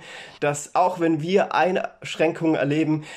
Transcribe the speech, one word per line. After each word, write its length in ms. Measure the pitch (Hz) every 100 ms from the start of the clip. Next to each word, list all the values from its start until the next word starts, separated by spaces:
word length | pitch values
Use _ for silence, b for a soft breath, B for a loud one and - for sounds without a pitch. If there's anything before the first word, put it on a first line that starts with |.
| B B B B
dass 340 | 147 143 - 160
auch 240 | 180 175
wenn 220 | 165 156
wir 320 | 165 196 -
Einschränkungen 1040 | 139 175 190 - - - - 160 160 160 156
erleben, 500 | 143 151 156 156 151